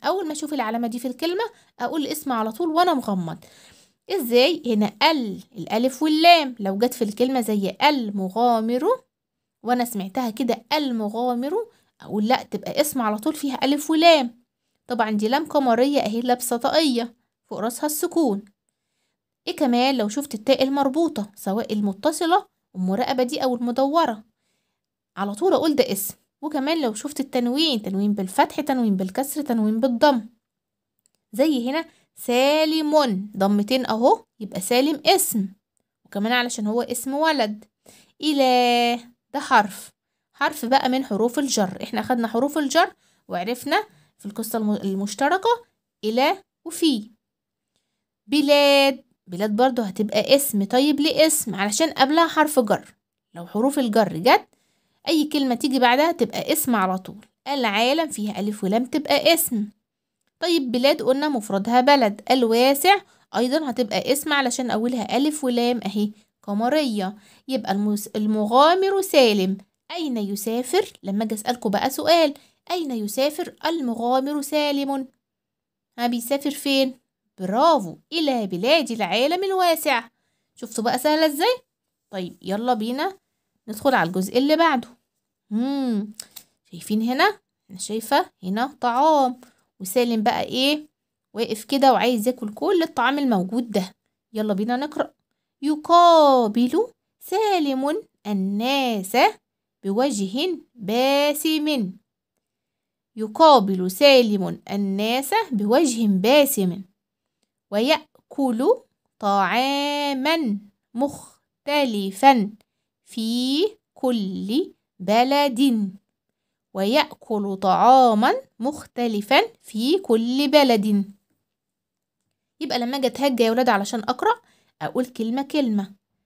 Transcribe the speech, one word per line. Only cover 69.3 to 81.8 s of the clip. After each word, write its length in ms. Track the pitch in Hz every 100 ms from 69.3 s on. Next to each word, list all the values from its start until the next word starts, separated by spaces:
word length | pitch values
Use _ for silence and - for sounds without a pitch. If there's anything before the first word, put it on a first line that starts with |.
| 208 185 196 _ _ _
أين 260 | 339 311 233
يسافر؟ 760 | 196 202 226 233 247 370 370 -
لما 200 | 190 202
أجي 120 | 220 214
أسألكوا 360 | - 240 208
بقى 180 | 202 269
سؤال، 440 | 269 302 339 302 285 _ _ -
أين 200 | 359 294
يسافر 640 | 233 208 262 285 302 240 - 311
المغامر 760 | 330 247 220 240 262 277 294
سالم؟ 640 | 285 302 294 277 277 277 262 _ _ _ _ _ _ _ _ -
ها، 80 | 240
بيسافر 440 | 240 - 277 285
فين؟ 480 | 277 285 269 262 - _ _ _ _
برافو، 580 | 185 220 330 285 175 - _
إلى 340 | 330 294 247 202
بلاد 440 | 175 233 330 240
العالم 520 | 226 180 208 285 359
الواسع. 600 | 392 381 359 320 294 240 233 _ _ _ _ -
شفتوا 280 | 226 -
بقى 160 | 226 -
سهلة 260 | 302 302 311
إزاي؟ 320 | 285 415 494 _ _